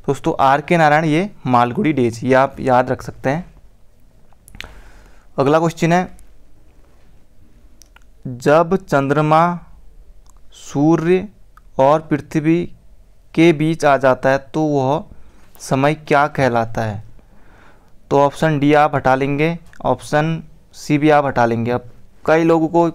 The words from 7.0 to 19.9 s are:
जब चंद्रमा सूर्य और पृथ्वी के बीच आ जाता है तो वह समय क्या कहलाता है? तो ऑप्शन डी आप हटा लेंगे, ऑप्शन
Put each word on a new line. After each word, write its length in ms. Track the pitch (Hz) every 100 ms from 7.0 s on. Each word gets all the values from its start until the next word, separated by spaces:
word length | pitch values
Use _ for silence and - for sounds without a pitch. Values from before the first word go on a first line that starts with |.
| - - - - - - - - - - - -
जब 520 | 135 120 147 156 170 190
चंद्रमा 600 | - 143 139 143 151 156 175 175 - - - - - - - - -
सूर्य 720 | - - 143 151 165 160 185 202 - - - - -
और 220 | 135 156
पृथ्वी 600 | 151 147 - 160 151 170 180 - - - - - -
के 180 | - 165
बीच 300 | 151 156 165
आ 120 | 147 135
जाता 320 | 131 127 135
है 80 | 135 -
तो 140 | 160
वह 420 | 156 143 131 151 - - - - - -
समय 340 | - 135 143 156
क्या 300 | - 143 147
कहलाता 540 | 147 131 117 113 -
है? 200 | 110 104 - - - - - - - - _ - -
तो 100 | 139
ऑप्शन 380 | 143 - 160 147
डी 140 | 143
आप 200 | 147 151
हटा 200 | 143 135
लेंगे, 420 | 131 139 143 160 170 - -
ऑप्शन 600 | 131